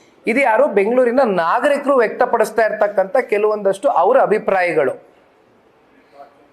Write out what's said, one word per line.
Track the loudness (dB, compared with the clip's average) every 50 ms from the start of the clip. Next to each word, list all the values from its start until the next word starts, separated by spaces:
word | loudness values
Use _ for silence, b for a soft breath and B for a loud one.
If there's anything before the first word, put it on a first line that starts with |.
| b b b b -6 -2
ಇದು | 0 0
ಯಾರು | 2 2 2 2 2 2
ಬೆಂಗಳೂರಿನ | 2 0 0 2 2 2 2 2 2 2 0
ನಾಗರಿಕರು | 0 0 0 0 0 0 0 0 0 -2 -2 0 0 2 2
ವ್ಯಕ್ತಪಡಿಸ್ತಾ | 2 0 0 -2 -2 0 0 0 -2 0 0 -2 -2
ಇರ್ತಕ್ಕಂಥ | -2 0 -2 -2 -2 0 -2 -2 0 0 -2
ಕೆಲವೊಂದಷ್ಟು | -2 0 -2 -2 0 0 -2 0 -2 -2 -2 0 -2 -2
ಅವರ | 0 2 2 2 4 2
ಅಭಿಪ್ರಾಯಗಳು. | 2 2 0 -2 0 -2 -2 0 0 0 0 0 -2 -2 -2 -6 -14 _ _ _ _ _ _ _ _ _ _ _ _ _ _ _ _ _ _ _ _ _ _ -20 -20 -20 _ _ _ _